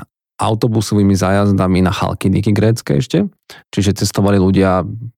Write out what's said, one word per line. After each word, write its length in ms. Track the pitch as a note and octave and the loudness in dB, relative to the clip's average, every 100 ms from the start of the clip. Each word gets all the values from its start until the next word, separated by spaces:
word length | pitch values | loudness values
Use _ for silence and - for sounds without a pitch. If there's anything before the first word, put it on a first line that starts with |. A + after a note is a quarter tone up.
| - _ _ | -14 _ _
autobusovými 800 | - G2+ A2 B2 A2 G2+ G#2 G2 | -6 -2 -2 0 -2 0 2 2
zájazdami 640 | G2 F#2 G2 G2+ G2 F#2 F#2 | 2 2 2 2 2 2 2
na 160 | F2+ | 0
Chalkidiky 560 | - F2+ F#2 G2 F#2+ G2 | 0 -4 -2 0 0 0
grécke 480 | G#2 A2 A#2 - C#3+ | 0 0 0 -2 -2
ešte. 320 | C3 E3 G3+ - - - _ | 0 -2 -2 -6 -20 -20 _
Čiže 320 | - G2 F#2+ | -2 -2 0
cestovali 400 | G#2 - G2+ G2+ | -2 0 2 2
ľudia 400 | F#2+ F#2+ F#2+ F#2 G#2 A2 A#2 | 2 2 2 0 -4 -8 -14